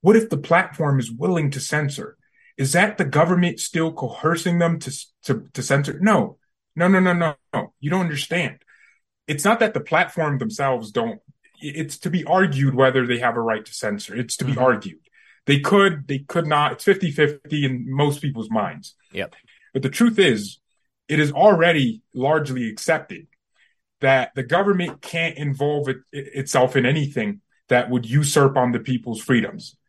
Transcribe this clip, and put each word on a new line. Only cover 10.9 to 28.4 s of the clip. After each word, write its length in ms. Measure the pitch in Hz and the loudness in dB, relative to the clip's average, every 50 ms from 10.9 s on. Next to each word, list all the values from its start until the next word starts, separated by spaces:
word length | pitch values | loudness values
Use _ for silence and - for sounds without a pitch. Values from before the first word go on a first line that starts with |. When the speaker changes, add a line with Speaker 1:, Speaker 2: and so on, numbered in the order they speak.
Speaker 1:
don't, 280 | - 123 113 117 104 - _ _ _ _ _ _ _ _ | -4 -4 -4 -4 -6 -10 _ _ _ _ _ _ _ _
i-, 120 | - 147 139 | -14 -12 -8
it's 240 | 160 160 147 - - | -8 -8 -8 -10 -8
to 100 | - 180 | -8 -4
be 140 | 151 180 151 | -4 -4 -2
argued 500 | 139 165 190 196 175 143 135 139 139 127 | 0 2 2 2 2 2 2 0 0 4
whether 300 | 123 135 131 127 131 127 | 4 4 4 4 2 0
they 140 | 120 123 117 | 0 -2 0
have 180 | 127 120 117 120 | 0 -2 -2 -2
a 40 | |
right 220 | 113 113 110 107 107 | -2 -2 -2 -4 -6
to 80 | - - | -12 -14
censor. 420 | - - 107 104 101 107 - - | -8 -6 -6 -6 -6 -8 -10 -8
It's 220 | 117 127 117 - - | -8 -6 -6 -6 -4
to 80 | 131 | -4
be 80 | 135 139 | -2 0
Speaker 2:
Mm-hmm. 100 | 123 127 | 2 2
Speaker 1:
argued. 360 | 131 120 101 - 95 82 _ _ _ _ _ _ _ _ _ _ | 2 2 2 -4 -12 -16 _ _ _ _ _ _ _ _ _ _
They 140 | - 143 143 | 0 0 2
could, 480 | 143 - 202 202 196 196 175 147 135 - | 2 2 4 4 4 4 2 -2 -6 -6
they 120 | 143 135 | -8 -8
could 280 | 139 _ - 170 160 151 | -8 _ -4 -4 -2 0
not. 260 | 151 147 147 147 - | 2 2 2 0 -2
It's 100 | - - | -2 2
fifty 280 | - 190 190 - 165 | 0 2 2 0 -4
fifty 540 | 139 - 151 143 147 - _ - - 151 143 | 0 2 0 0 0 -4 _ -6 -4 -2 -2
in 200 | 135 131 123 113 123 | -2 -2 -4 -6 -6
most 300 | 131 139 147 143 139 - | 0 0 0 0 0 -2
people's 280 | - 123 113 113 107 107 | -4 -6 -6 -6 -8 -4
minds. 460 | 110 110 101 90 73 73 - - _ _ _ _ | -2 -2 -2 -2 -6 -10 -18 -20 _ _ _ _
Speaker 2:
Yep. 240 | _ 104 92 - - _ _ _ _ _ _ _ _ | _ -10 -10 -10 -10 _ _ _ _ _ _ _ _
Speaker 1:
But 100 | 135 135 | -4 -4
the 60 | 139 | -4
truth 280 | - - 233 240 220 208 | 0 2 2 2 6 6
is, 420 | 190 160 120 104 104 196 - _ _ _ _ _ _ _ _ _ _ _ | 4 4 4 2 -2 -8 -12 _ _ _ _ _ _ _ _ _ _ _
it 120 | 151 151 | 0 2
is 120 | 151 147 | 2 2
already 680 | 147 165 180 214 202 165 165 175 170 156 135 120 113 110 _ _ _ | 2 4 6 6 6 6 4 4 4 4 2 0 -2 -6 _ _ _
largely 540 | 131 127 139 156 156 147 131 131 127 120 110 | -4 0 0 0 0 0 -2 -4 -4 -6 -6
accepted 580 | 104 - - - 160 156 151 - 110 - 165 _ _ _ _ _ _ _ _ _ _ _ _ _ _ _ | -8 -8 -2 -2 -2 -2 -2 -10 -16 -18 -18 _ _ _ _ _ _ _ _ _ _ _ _ _ _ _
that 320 | - 135 135 131 123 - _ | 2 2 2 2 2 -2 _
the 80 | 135 131 | -10 -4
government 580 | 120 151 175 202 202 196 180 180 170 - - | -2 0 0 2 2 2 0 0 -4 -6 -10
can't 360 | - - - 165 165 165 - 143 | -16 -10 -6 -4 -4 -4 -4 -6
involve 520 | 151 143 135 - 147 147 147 147 139 135 | -6 -6 -4 -2 -2 -2 -2 -2 -2 -4
it, 80 | 131 - _ _ - | -6 -6 _ _ -14
i-, 40 | 143 139 - - 139 | -14 -14 -10 -10 -10
itself 360 | 135 - - 156 - - - | -8 -2 2 2 2 4 2
in 100 | 139 123 | 2 2
anything 560 | 123 147 160 147 139 - 123 110 104 101 - _ _ _ _ _ _ | 2 2 0 -2 -2 -4 -4 -4 -4 -6 -8 _ _ _ _ _ _
that 220 | 123 123 123 - | 2 2 2 2
would 160 | 123 123 117 113 | -2 -4 -2 0
usurp 480 | 120 147 151 143 - 151 | 0 0 0 2 4 4